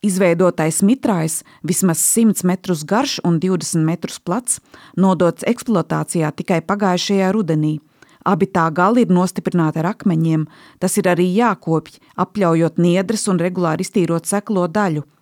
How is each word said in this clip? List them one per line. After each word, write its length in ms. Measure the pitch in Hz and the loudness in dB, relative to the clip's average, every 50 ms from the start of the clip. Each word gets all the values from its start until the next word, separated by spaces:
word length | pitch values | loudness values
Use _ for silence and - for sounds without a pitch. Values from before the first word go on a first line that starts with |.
Izveidotais 800 | - 208 180 185 196 170 170 170 185 175 175 - 156 160 - - | -4 -2 0 2 2 2 4 4 2 2 2 0 -2 -2 0 2
mitrājs, 580 | 196 202 269 269 - 226 196 165 160 160 - - - - - _ | 2 2 2 2 0 0 0 0 -2 -2 -4 -8 -10 -14 -16 _
vismaz 420 | - 156 185 - 190 190 160 - - | -6 -4 -2 0 0 0 0 0 0
simts 400 | - - 226 233 214 - - 180 | 0 2 4 4 4 2 2 0
metrus 400 | 180 185 - - 185 175 151 156 | -2 -2 -2 -2 -4 -4 -4 -2
garš 340 | 156 196 240 285 277 - - - | -2 0 0 0 -2 -4 -2 0
un 160 | 175 170 156 | 0 0 0
divdesmit 460 | 180 185 185 165 160 - 175 165 156 | 0 0 -2 -2 -2 -2 -2 0 0
metrus 340 | 160 170 165 - - - - | 0 -2 -4 -6 -10 -12 -10
plats, 400 | - 170 180 254 - - - - - _ - - - - | -6 -6 -4 -4 -4 -6 -8 -8 -10 _ -20 -20 -20 -8
nodots 540 | - 175 190 190 185 151 180 170 165 - - | -2 2 2 2 4 4 2 2 0 0 -2
eksploatācijā 840 | - 240 - - 247 214 170 160 - 160 151 156 - - 170 156 151 - | -4 -4 -2 -2 -2 0 0 0 -2 -4 -4 -4 -2 -2 -2 -2 -2 -4
tikai 280 | - 170 - 180 160 | -6 -4 -2 -2 -2
pagājušajā 720 | 160 - 202 202 214 185 180 175 - - 202 196 190 185 202 | 0 -2 -2 0 0 0 0 0 0 0 0 0 2 0 0
rudenī. 420 | 220 185 156 160 156 151 156 156 147 - _ _ _ - _ _ _ _ | 0 0 0 0 0 0 -2 -2 -4 -8 _ _ _ -20 _ _ _ _
Abi 200 | 170 - 160 196 | -2 0 0 0
tā 180 | 190 - 175 165 165 | 0 0 0 0 0
gali 340 | 147 180 180 208 233 254 - | 2 2 2 4 4 4 4
ir 80 | 165 185 | 4 4
nostiprināti 640 | 175 185 180 - 190 - 185 - 175 160 156 - - | 2 2 0 -2 -6 -4 -2 0 0 0 0 0 -2
ar 140 | 160 185 | -4 -4
akmeņiem, 540 | 220 - - 196 165 160 160 165 156 156 151 - - - - - - _ | -6 -2 -2 0 0 2 0 0 0 0 -2 -6 -10 -20 -20 -20 -8 _
tas 180 | 180 175 - 208 | -4 -2 -2 0
ir 120 | 185 185 | 0 2
arī 160 | 175 165 180 180 | 2 2 0 0
jākopj, 680 | 180 226 240 226 - - - 165 160 151 160 - - _ _ _ _ | 2 2 0 0 0 -2 -2 -2 -2 -2 -4 -6 -14 _ _ _ _
apļaujot 640 | - 185 - - 208 185 165 165 165 165 160 165 170 | -6 -6 -4 -2 0 2 2 4 2 2 0 0 2
niedres 480 | 170 175 175 190 190 202 220 - - 208 | 2 2 2 2 0 -2 -4 -4 -2 -2
un 100 | 185 165 | 0 0
regulāri 480 | 170 180 180 185 175 156 156 165 190 | -2 -2 -2 -2 -2 -2 -2 -4 -6
iztīrot 400 | - - 202 170 165 165 165 - | -2 -2 0 0 0 0 -4 -2
seklo 400 | - 202 208 202 - 208 180 175 | -4 -4 -4 -4 -2 -2 -2 -2
daļu. 380 | 170 160 214 208 175 151 147 - - _ _ | 0 -2 -2 0 0 -2 -4 -6 -8 _ _